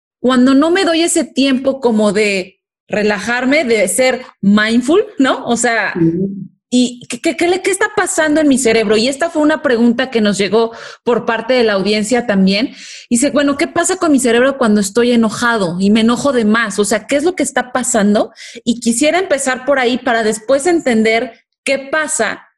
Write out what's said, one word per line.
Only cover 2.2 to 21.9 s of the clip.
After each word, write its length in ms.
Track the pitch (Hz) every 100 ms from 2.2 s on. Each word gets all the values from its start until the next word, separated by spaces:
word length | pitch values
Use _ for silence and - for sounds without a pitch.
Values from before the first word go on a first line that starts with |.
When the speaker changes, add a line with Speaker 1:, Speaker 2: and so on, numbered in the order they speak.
| 208 196 180 _ _ _ -
Speaker 1:
relajarme, 720 | 214 208 196 202 240 254 294
de 240 | 269 226 277
ser 360 | 277 254 247 - -
mindful, 640 | 196 208 214 233 247 359 440 -
¿no? 260 | 269 - -
O 100 | 240
sea, 380 | 240 226 190 180
Speaker 2:
Ujú. 360 | 165 170 196 196 - _ -
Speaker 1:
¿Y 300 | 247 240 - -
qué, 100 | 240
qué, 160 | 330 330
qué 120 | 349
le, 140 | 370
qué 80 | 370
está 160 | 370 427 415
pasando 460 | 370 - 311 302
en 60 | 302
mi 100 | 262
cerebro? 360 | 226 226 214 220
Y 120 | 240
esta 220 | 277 339
fue 100 | 320
una 220 | 302 311
pregunta 480 | 302 233 240 233 262
que 100 | 233
nos 160 | 208 196
llegó 340 | 196 214 226 233 - -
por 220 | - 233 233
parte 280 | 226 226
de 100 | 254
la 100 | 226
audiencia 540 | 196 190 214 208 247 240
también. 460 | 196 190 196 269 - - - -
Dice, 220 | 240 285
"Bueno, 260 | 285 285 285
¿qué 100 | 339
pasa 280 | - 339 370
con 140 | 339
mi 80 | 277
cerebro 380 | 240 233 247 269
cuando 200 | 233 208
estoy 320 | 196 - 240
enojado 640 | 240 226 220 240 233 185 175
y 100 | 196
me 120 | 220
enojo 300 | 220 240 277
de 140 | 254 208
más? 320 | 220 220 202
O 80 | 208
sea, 220 | 214 214
¿qué 80 | 285
es 80 |
lo 120 | 311 359
que 80 |
está 280 | 294 - 240
pasando?". 600 | 262 240 233 202 208 339 - - 240
Y 160 | - 233
quisiera 360 | 233 233 302 339
empezar 480 | 381 269 269 254 254
por 140 | 277
ahí 180 | 247 254
para 260 | 269 226
después 440 | 214 214 - 277 311
entender 640 | 339 269 226 220 226 254 - _ _
qué 160 | - 269 269